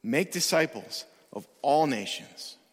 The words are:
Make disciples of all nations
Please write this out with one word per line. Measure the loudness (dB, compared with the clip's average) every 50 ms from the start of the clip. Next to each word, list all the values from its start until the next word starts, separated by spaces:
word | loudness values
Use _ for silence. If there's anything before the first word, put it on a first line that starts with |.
| -2
Make | 0 0 0 0 0
disciples | -2 -2 0 2 4 4 2 2 -2 -10 -12 -10 -12 -12 -12 _ _ _ _ _
of | -14 -14 -14 _ _ _
all | 2 4 4 6 4
nations | 4 2 -2 -4 -6 -8 -8 -10 -16 -18 -16 -16 -16 -16 _ _ _